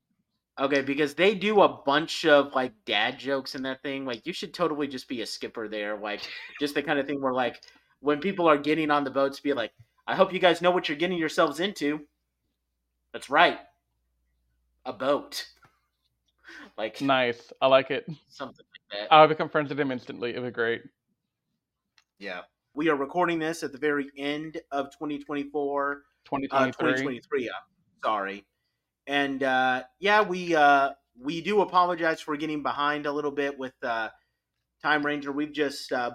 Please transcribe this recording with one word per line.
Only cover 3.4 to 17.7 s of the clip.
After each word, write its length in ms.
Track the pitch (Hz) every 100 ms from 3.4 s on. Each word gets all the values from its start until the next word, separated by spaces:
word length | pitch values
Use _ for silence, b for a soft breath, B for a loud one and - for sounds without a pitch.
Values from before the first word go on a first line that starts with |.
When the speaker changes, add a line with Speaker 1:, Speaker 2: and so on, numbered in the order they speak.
| 131
Speaker 1:
in 80 | 143
that 200 | 131 131
thing. 220 | 143 139
Like, 220 | 135 117 -
you 60 |
should 200 | 185 190
totally 360 | - 170 147 143
just 200 | 135 -
be 140 | 123
a 40 | 101
skipper 420 | - 113 117 107
there. 280 | 107 104 104
Like, 240 | 104 104
Speaker 2:
<laughs> 400 | - - - -
Speaker 1:
just 140 | 143
the 80 | 147
kind 160 | 147 147
of 80 | 139
thing 140 | 143
where, 120 | 135
like, 280 | 127 123 - b b b _
when 200 | 139 147
people 280 | 190 190 170
are 100 | 147
getting 320 | 143 156 151
on 140 | 147
the 60 | 135
boats, 300 | 127 139 135
be 120 | 143
like, 200 | 135 110 - _ _ -
"I 80 |
hope 180 | 139 190
you 60 | 175
guys 240 | 175 170
know 80 | 180
what 180 | 180 170
you're 100 | 147
getting 200 | 175 180
yourselves 400 | 156 - 165 139
into." 460 | 190 196 147 151 147 _ _ _ _ _ _ _ _ _ _
That's 180 | 117 -
right. 280 | 143 170 120 - _ _ _ _ _ _ _ _ _ _ _
A 80 | -
boat. 540 | 120 131 143 - - -
<laughs> 40 | _ _ _ _ _ _ _ _ _ B B B -
Like 240 | 110 -
Speaker 2:
Nice. 520 | 139 131 123 120 - -
I 60 |
like 240 | 135